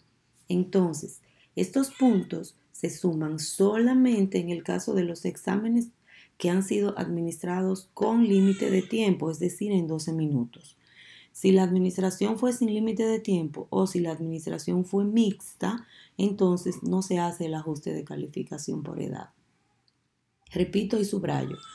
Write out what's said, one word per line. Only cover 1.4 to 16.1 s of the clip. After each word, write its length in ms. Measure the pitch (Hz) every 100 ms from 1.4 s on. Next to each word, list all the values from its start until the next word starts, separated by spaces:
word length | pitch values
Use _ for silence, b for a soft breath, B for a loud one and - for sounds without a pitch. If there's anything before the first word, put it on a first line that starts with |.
| b
estos 380 | - 185 269 269
puntos 640 | - 262 196 - 170 185 - _
se 180 | - 170
suman 500 | 147 185 160 156 156
solamente 960 | 156 - 196 220 233 254 254 220 190 190
en 120 | 170
el 120 | 170
caso 320 | - 185 220
de 80 | 202
los 220 | 170 170
exámenes 640 | 180 - - 196 226 233 233 b b b b -
que 120 | 175
han 140 | 185
sido 340 | 196 208 202 202
administrados 960 | 170 170 170 170 180 180 190 185 -
con 300 | - 214 233 226
límite 420 | 196 196 196 208
de 120 | 190
tiempo, 500 | 185 226 214 180 156
es 80 | 160
decir, 320 | 175 - 208
en 160 | 190 165
doce 240 | 160 160
minutos. 640 | 160 151 139 120 - - _ B B B B B
Si 180 | - 190
la 140 | 190
administración 720 | 185 185 185 180 185 185 202 220
fue 140 | 247
sin 200 | 247 226
límite 320 | 214 220 208
de 140 | 220 220
tiempo 480 | 220 180 156 147 -
o 180 | 190 190
si 100 | 180
la 140 | 170
administración 720 | 160 165 160 165 165 - 180
fue 200 | 180 196
mixta, 800 | 202 220 214 196 - - 185 233 B B B